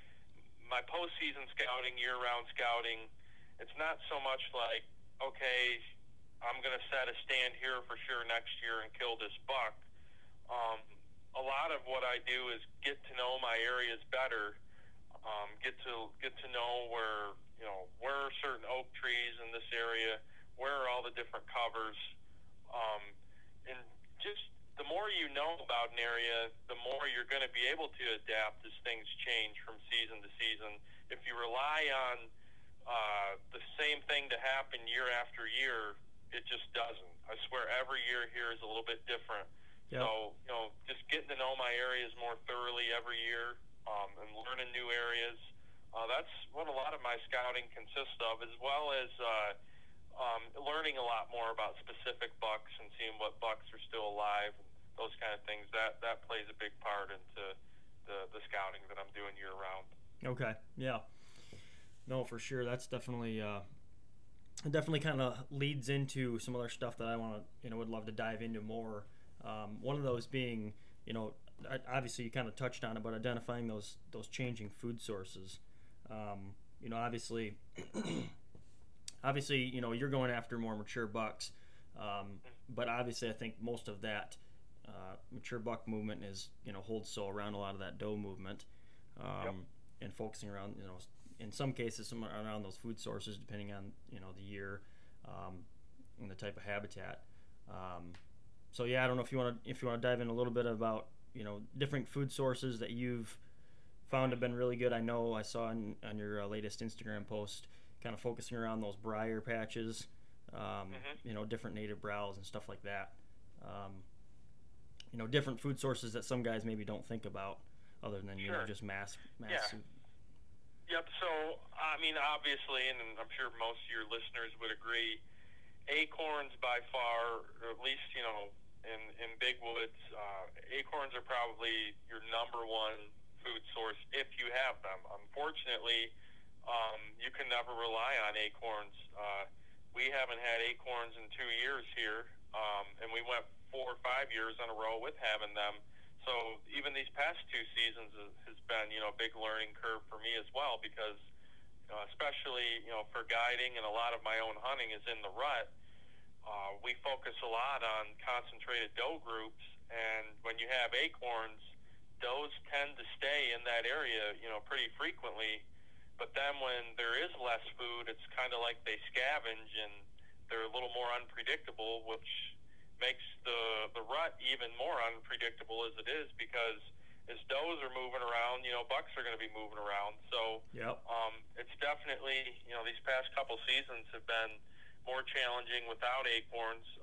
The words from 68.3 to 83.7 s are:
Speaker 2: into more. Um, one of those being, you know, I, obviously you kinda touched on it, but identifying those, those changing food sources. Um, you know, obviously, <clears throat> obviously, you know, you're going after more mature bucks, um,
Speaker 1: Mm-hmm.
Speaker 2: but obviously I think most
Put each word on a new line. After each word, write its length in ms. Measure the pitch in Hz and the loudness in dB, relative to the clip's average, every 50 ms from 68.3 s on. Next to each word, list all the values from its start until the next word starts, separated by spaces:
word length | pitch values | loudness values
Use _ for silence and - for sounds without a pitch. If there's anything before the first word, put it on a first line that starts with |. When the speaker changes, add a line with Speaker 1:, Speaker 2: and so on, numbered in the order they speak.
| 110 104 | 2 0
Speaker 2:
into 180 | 117 113 113 107 | 0 0 0 -2
more. 460 | 104 110 110 117 113 110 107 104 104 - - - - - - - | -2 -2 -2 -2 -2 -2 -4 -4 -4 -6 -10 -10 -10 -10 -10 -6
Um, 380 | - 110 107 107 107 104 107 - | -6 -4 -4 -2 -2 -4 -4 0
one 160 | 113 127 143 | 2 2 4
of 60 | 147 | 4
those 240 | 139 131 123 117 113 | 4 4 4 2 2
being, 480 | - - 131 127 120 117 113 107 107 107 - - - - - - | 2 2 4 4 4 2 2 0 0 -2 -6 -8 -10 -10 -8 -4
you 80 | - 113 | -2 0
know, 180 | 117 110 107 - - - - - - - - | 0 0 0 -2 -6 -10 -10 -10 -8 -4 -2
I, 80 | 135 131 - 123 | -2 -2 0 2
obviously 340 | 127 135 127 117 - - 120 | 2 2 4 2 -2 -2 -2
you 60 | 113 | 0
kinda 200 | - 135 120 110 | 2 2 2 2
touched 340 | 104 - 135 123 - - - | 0 2 2 2 2 2 2
on 120 | 113 113 110 | 2 2 4
it, 40 | |
but 120 | 107 117 110 | 4 4 2
identifying 520 | 113 113 123 120 113 117 - 120 120 117 113 | 6 6 6 6 6 4 4 4 6 6 4
those, 280 | 110 107 101 - - - - - | 4 2 0 -2 -6 -8 -8 -6
those 180 | - 113 110 - | -6 -6 -6 -4
changing 400 | - - 131 123 117 110 104 101 | 0 2 4 4 2 0 -2 -4
food 320 | - - - 120 117 113 | -4 0 0 2 2 2
sources. 600 | - - 104 98 95 - - 95 95 95 - - - - - - - - - - - - | 0 0 0 0 -2 -4 -6 -8 -8 -8 -8 -8 -8 -10 -10 -10 -10 -10 -10 -10 -6 -4
Um, 440 | 110 107 107 104 101 98 98 101 98 - - - - - | -4 -2 -2 -2 -2 -2 -4 -6 -6 -8 -10 -10 -10 -6
you 80 | - 113 | -2 0
know, 60 | 117 | 2
obviously, 600 | 117 117 120 117 113 - - 117 113 113 104 107 - - - - - - - - | 4 4 4 2 0 0 0 2 2 2 0 -2 -6 -8 -8 -8 -8 -6 -2 -2
<clears throat> 1300 | 220 214 170 165 147 - - - - - - - - - - - - - - - - - - - - - | 0 0 2 2 0 0 -2 -4 -8 -10 -10 -10 -8 -10 -10 -10 -10 -10 -10 -10 -8 -8 -8 -6 0 2
obviously, 340 | 135 131 143 139 147 143 131 | 2 4 4 4 4 4 4
you 220 | 127 127 131 127 | 4 4 2 0
know, 120 | 120 117 | 2 2
you're 180 | 117 120 139 139 | 2 2 2 4
going 200 | 135 135 127 123 | 4 6 6 6
after 280 | 120 120 117 - 120 117 | 4 2 0 0 0 0
more 180 | 113 110 107 | 2 2 0
mature 300 | 107 104 - - 120 117 | 0 -2 -2 0 0 0
bucks, 460 | 104 101 117 110 107 - - - - - - - - - - - - - | 2 2 2 2 2 0 -2 -6 -6 -6 -8 -10 -10 -10 -10 -10 -8 -8
um, 80 | - 104 104 101 101 98 101 101 92 - | -4 -2 -2 -2 -2 -2 -4 -8 -8 -10
Speaker 1:
Mm-hmm. 40 | 98 - - - - 113 | -10 -10 -10 -8 -4 0
Speaker 2:
but 140 | 113 120 117 | 0 2 2
obviously 400 | 117 120 123 120 113 - 123 113 | 4 2 2 2 0 0 0 0
I 40 | |
think 280 | 107 - 120 110 107 95 | 0 0 -2 -4 -2 -2
most 280 | 107 120 | -2 0